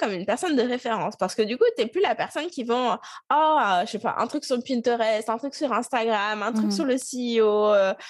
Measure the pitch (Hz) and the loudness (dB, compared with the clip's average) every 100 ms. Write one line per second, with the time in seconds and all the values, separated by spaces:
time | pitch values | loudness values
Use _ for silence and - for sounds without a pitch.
0 | 285 185 190 233 370 285 247 247 247 220 | -2 -2 -2 -2 0 0 0 -2 -2 -2
1 | 165 - 190 - 214 247 480 453 226 359 | -4 -2 -2 0 -2 2 2 2 -2 0
2 | 381 - - 330 320 311 240 240 247 190 | 0 0 -4 -6 -8 -6 -2 0 0 -2
3 | - - - 285 311 302 214 185 214 208 | -6 -14 0 2 4 4 4 2 0 -4
4 | 233 - 240 302 - 247 240 254 226 233 | -4 -2 -2 -4 -2 -4 -2 -2 0 2
5 | 220 220 220 226 277 - 294 220 240 - | 2 0 -2 -4 -6 -4 -2 0 0 0
6 | 226 214 202 214 208 220 214 202 285 254 | 0 0 0 -2 -2 0 0 0 0 0
7 | - 247 240 226 214 208 208 202 190 190 | -2 -6 -2 4 4 4 4 4 4 0
8 | - | -10